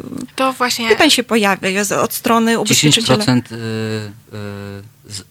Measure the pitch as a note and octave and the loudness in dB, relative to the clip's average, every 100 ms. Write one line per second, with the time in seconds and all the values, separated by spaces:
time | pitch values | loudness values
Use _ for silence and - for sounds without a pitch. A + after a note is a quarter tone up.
0 | - - B3 - C4 B3+ B3 A#3+ A3+ A3 | -10 -10 -8 -2 0 0 -2 0 2 4
1 | D#4+ - A#3 A3+ G3+ F#3 F#3+ F#3+ G3+ - | 4 2 2 2 2 0 -2 -2 -2 0
2 | D3+ - A#3+ A3+ A3+ A3+ G#3+ C3 D3+ A3+ | -2 -2 0 2 2 0 2 2 4 2
3 | A3+ B2+ - B2 A#2+ A#2 A2+ A2 A2 A2 | 2 2 2 0 0 -8 -6 -4 -4 -4
4 | G#2 G#2+ - G#2+ G2+ G2+ G2+ G2 G#2 - | -8 -14 -16 -14 -12 -12 -12 -14 -18 -20
5 | - G2 - | -16 -16 -16